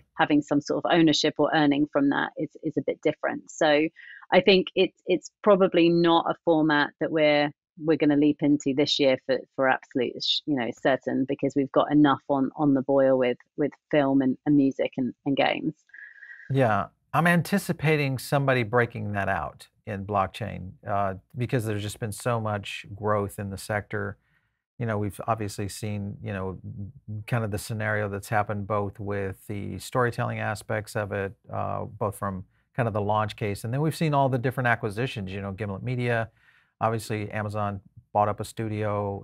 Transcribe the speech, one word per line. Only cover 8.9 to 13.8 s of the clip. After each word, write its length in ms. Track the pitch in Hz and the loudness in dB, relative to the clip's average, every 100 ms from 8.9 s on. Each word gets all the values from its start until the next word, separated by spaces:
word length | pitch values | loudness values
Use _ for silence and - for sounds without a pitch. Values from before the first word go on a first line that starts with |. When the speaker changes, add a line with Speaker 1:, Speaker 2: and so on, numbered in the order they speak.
| - | 2
Speaker 1:
year 180 | 139 131 - | 2 2 0
for, 140 | 127 - - | -4 -4 -2
for 120 | 131 | 2
absolute 460 | 127 - 135 120 - | 0 -2 -4 -2 -4
sh-, 180 | - - - | -4 -4 -2
you 100 | 139 | -2
know, 140 | 117 - | -2 -2
certain, 460 | 147 131 - 127 131 | 0 0 0 -2 -2
because 260 | 139 139 143 | -2 -2 0
we've 160 | 135 | 0
got 200 | - - | 0 4
enough 300 | 147 147 131 - | 6 6 4 0
on, 220 | 139 131 - | -2 -2 0
on 200 | 147 135 | 2 2
the 80 | |
boil 340 | 127 139 135 131 | 4 4 4 4
with, 220 | 123 127 _ - | 2 0 _ -4
with 140 | 147 - | -4 -4